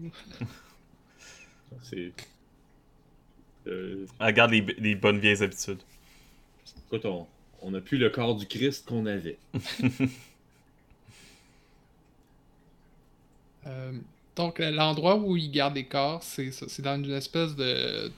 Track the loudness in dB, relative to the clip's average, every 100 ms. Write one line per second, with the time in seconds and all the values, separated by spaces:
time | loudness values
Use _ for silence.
0 | -10 -14 -18 -10 -10 -10 -20 -20 _ -20
1 | _ _ -20 -20 -20 -20 _ -20 -12 -10
2 | -10 -12 -20 -20 _ _ _ _ _ _
3 | _ _ _ -20 -20 _ -10 -8 -8 -10
4 | -12 0 4 6 8 6 2 0 0 4
5 | 4 6 4 4 2 -2 -8 -8 -12 -20
6 | -20 -20 -20 -20 _ _ -20 -20 -8 -4
7 | -2 -4 -8 -18 -20 -14 -8 -6 -2 2
8 | 4 4 0 0 -4 0 0 0 -4 -2
9 | -2 -2 -4 -10 -8 -6 -6 -2 -2 0
10 | -2 -4 -16 _ _ _ _ _ _ _
11 | -20 -20 -20 -20 _ _ _ _ _ _
12 | _ _ _ _ _ _ _ _ _ -20
13 | _ _ _ _ _ _ -14 -12 -10 -10
14 | -14 -20 _ -2 -2 0 0 4 4 4
15 | 4 4 4 0 2 2 2 0 -2 0
16 | 0 0 -8 -6 -6 -6 -12 -6 -4 -2
17 | -2 -4 -4 -2 -2 -2 0 0 0 -2
18 | -6